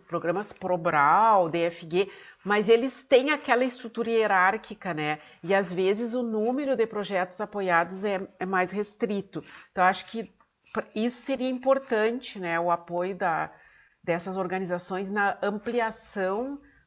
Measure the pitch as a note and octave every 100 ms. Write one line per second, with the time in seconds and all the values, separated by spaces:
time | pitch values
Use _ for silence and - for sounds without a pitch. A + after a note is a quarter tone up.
0 | - E3+ E3 F3 G#3 - F#3 F3+ E3+ D3+
1 | C#3+ F3+ A3+ G3+ E3 E3+ E3+ E3+ E3 F3+
2 | G3 - - - F#3+ G#3 G#3 A3+ C4 -
3 | - B3 C#4 D4 - A#3+ B3+ - A3+ A3+
4 | A3+ A3+ G#3+ F#3+ F#3 G#3+ - G#3 F#3 D3+
5 | D3+ D3+ - - E3 G3 F3+ F3 F#3+ G#3
6 | A#3+ B3 A#3 G#3+ A3 C4 C#4 B3 A3 G#3+
7 | F#3 F#3+ F3+ - G#3 G#3 F#3+ E3+ F3 F#3+
8 | G#3 F#3+ G3 - F#3 F#3 F3+ G3 G3+ -
9 | G#3+ G3+ G3 D#3 - - - - F#3 F#3+
10 | - A3+ - _ _ _ _ - - G#3+
11 | A#3 B3 - C4 B3+ B3+ C4 C4+ C4+ A3
12 | A3 B3 - G#3 F3 E3 E3+ E3+ F3 F3
13 | F3+ F#3+ F#3 D#3 D#3 - _ _ _ _
14 | - E3+ F#3+ F#3+ F3+ F#3 F3+ F3 F3 F#3
15 | G3 G#3 G3+ - G#3 G#3 A#3+ A#3+ A3+ -
16 | - G#3 F#3 G3+ C4 C#4+ _ _